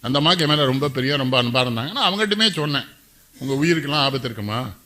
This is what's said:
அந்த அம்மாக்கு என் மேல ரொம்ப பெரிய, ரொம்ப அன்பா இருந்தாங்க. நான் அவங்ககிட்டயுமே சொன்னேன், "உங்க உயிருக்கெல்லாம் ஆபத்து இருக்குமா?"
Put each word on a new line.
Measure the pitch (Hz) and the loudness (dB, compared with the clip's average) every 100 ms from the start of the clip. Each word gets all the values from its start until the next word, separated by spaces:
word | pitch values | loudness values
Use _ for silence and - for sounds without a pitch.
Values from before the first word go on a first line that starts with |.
அந்த | 120 143 | 0 0
அம்மாக்கு | 151 180 | 2 2
என் | 147 | 2
மேல | 147 139 | 2 2
ரொம்ப | 131 143 | 2 -2
பெரிய, | 131 127 143 | -2 -2 0
ரொம்ப | 127 127 | 0 2
அன்பா | 120 127 127 | 2 2 0
இருந்தாங்க. | 113 139 | -2 -4
நான் | 240 202 | 0 0
அவங்ககிட்டயுமே | 196 214 208 220 | 0 0 2 0
சொன்னேன், | 160 151 139 - - _ _ _ - | 0 -2 -2 -6 -20 _ _ _ -10
"உங்க | 135 139 160 | -4 0 2
உயிருக்கெல்லாம் | 165 143 147 | 2 0 0
ஆபத்து | 139 135 123 | 0 0 -4
இருக்குமா?" | 110 104 113 127 - | -6 -4 -4 -6 -12